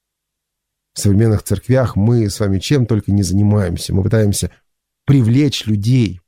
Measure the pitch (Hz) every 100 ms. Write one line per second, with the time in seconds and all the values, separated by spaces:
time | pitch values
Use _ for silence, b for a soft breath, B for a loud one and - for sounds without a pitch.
0 | _ _ _ _ _ _ _ _ _ -
1 | 101 98 113 101 - 95 - 131 107 -
2 | 107 120 104 - 104 95 - 143 113 107
3 | - 101 87 95 104 104 90 85 - 90
4 | 101 110 104 95 90 b _ _ _ _
5 | - 139 110 127 147 - 107 107 107 127
6 | 101 92